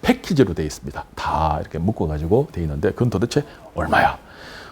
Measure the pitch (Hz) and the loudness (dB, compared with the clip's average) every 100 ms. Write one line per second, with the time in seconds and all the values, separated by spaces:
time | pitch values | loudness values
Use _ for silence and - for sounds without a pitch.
0 | - 247 - 151 101 82 78 - 67 - | 0 0 2 4 4 4 -4 -6 -12 -12
1 | - - - 76 78 73 - 78 87 110 | -14 -8 -4 0 0 0 -4 -2 -2 0
2 | 87 76 80 113 147 - 80 71 95 - | -2 -2 2 2 2 -2 -4 0 -2 2
3 | 120 95 117 147 147 - - - - - | 0 2 0 0 -2 -10 -14 -6 0 4
4 | - - - - - - - | 2 0 -14 -20 -18 -18 -18